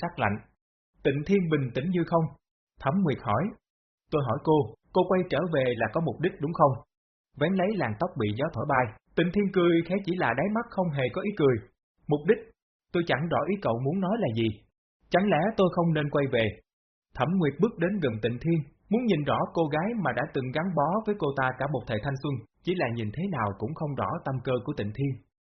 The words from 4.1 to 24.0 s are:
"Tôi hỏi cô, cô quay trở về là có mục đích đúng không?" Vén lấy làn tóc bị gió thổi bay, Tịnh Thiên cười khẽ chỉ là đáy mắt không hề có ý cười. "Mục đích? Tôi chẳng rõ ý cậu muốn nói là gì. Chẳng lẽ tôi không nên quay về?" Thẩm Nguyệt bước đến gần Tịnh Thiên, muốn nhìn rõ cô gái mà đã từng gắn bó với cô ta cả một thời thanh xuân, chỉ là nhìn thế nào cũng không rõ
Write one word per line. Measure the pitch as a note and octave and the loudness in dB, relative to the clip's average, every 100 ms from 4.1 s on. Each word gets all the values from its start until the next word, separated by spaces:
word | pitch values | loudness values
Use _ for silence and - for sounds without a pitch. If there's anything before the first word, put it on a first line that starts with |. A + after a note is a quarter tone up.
"Tôi | D#3 B2+ | -2 0
hỏi | A2 | 0
cô, | - D3+ C3+ - _ | 2 2 2 -4 _
cô | F#3 F3 | 2 4
quay | F#3 F3+ | 2 2
trở | C#3 F3 | 0 0
về | D3+ B2+ A2+ | 0 0 0
là | A2 | 0
có | E3 | 0
mục | D#3+ - | -2 -2
đích | F3 - | -2 -2
đúng | D3+ | -4
không?" | E3+ D3 A2+ - _ _ _ _ - | 4 4 2 -8 _ _ _ _ -4
Vén | D3+ | -2
lấy | F#3+ F#3 G#3+ | 2 0 0
làn | B2 G#2+ | -2 -2
tóc | D#3+ C3+ | -4 -2
bị | G#2+ A2 | -2 0
gió | D#3+ | -4
thổi | A2+ D3 | -4 0
bay, | C3 A#2+ - _ - | 2 0 -4 _ 0
Tịnh | F3 | 0
Thiên | G3+ G3 | 2 2
cười | F#3 F3 E3+ E3 | 4 4 4 2
khẽ | F#3+ | -2
chỉ | G3 F3+ | -2 0
là | C3+ A#2 | 0 0
đáy | F#3 | 0
mắt | A3 A#3 | -2 -4
không | - F3+ | -2 -2
hề | C#3 B2+ | 0 -2
có | - | -2
ý | F3 G3+ | -4 4
cười. | C#3 A2+ - _ _ _ - | 4 4 -2 _ _ _ -2
"Mục | D3 D#3 | 0 2
đích? | A#3 - _ _ _ _ | 0 -2 _ _ _ _
Tôi | F3 E3+ | -2 0
chẳng | C3 E3 | 0 0
rõ | D3 D3+ | 0 0
ý | G3+ | -2
cậu | C3+ A2+ | 0 0
muốn | C3+ F#3+ | 0 0
nói | F#3+ A#3 | 0 0
là | D#3+ | 0
gì. | A2+ A2+ - _ _ _ _ - | 0 0 -2 _ _ _ _ -2
Chẳng | F3 G3+ | 0 2
lẽ | D3+ A3 A3+ | 2 2 2
tôi | F3+ | 2
không | F3 E3+ | 4 2
nên | D3+ D3 | 2 0
quay | D3 C3+ | 0 2
về?" | A#2+ A2 - _ _ _ _ _ | 2 0 -2 _ _ _ _ _
Thẩm | - C3 F#3+ | -4 0 2
Nguyệt | D3+ C#3 | 0 2
bước | A3+ - | 0 0
đến | E3+ G#3 | -2 0
gần | C#3 A2 | -2 -2
Tịnh | A#2 A#2+ | -4 -2
Thiên, | D#3+ E3+ - _ - | 0 0 -2 _ -2
muốn | A3 | 0
nhìn | A#3+ E3 | 2 0
rõ | C#3 A#2 F3+ | 2 0 0
cô | E3+ D#3+ | 0 0
gái | D3+ G3 A#3+ | 0 -2 -2
mà | D3+ | -2
đã | A#2+ D3 | -2 -2
từng | C#3+ C3 | -4 -4
gắn | C#3 F#3+ D#3 | -2 -2 0
bó | C#3+ G#3 G#3+ | 2 0 -2
với | G#3 | -2
cô | D3 C#3 | -2 0
ta | C3 B2+ | -2 -2
cả | C#3 | -2
một | C3 A#2 | -4 -2
thời | G#2+ | -4
thanh | C#3 C3+ | -2 -4
xuân, | D3+ B2+ - _ | -4 -6 -8 _
chỉ | - | -4
là | F#3 C3 | -2 -2
nhìn | A#2 A2 | -2 -4
thế | A2+ G3+ | -4 -4
nào | C#3+ G#2 G2 | -2 -2 -2
cũng | G#2+ | -6
không | D#3+ D3+ | -4 -4
rõ | C3 | -2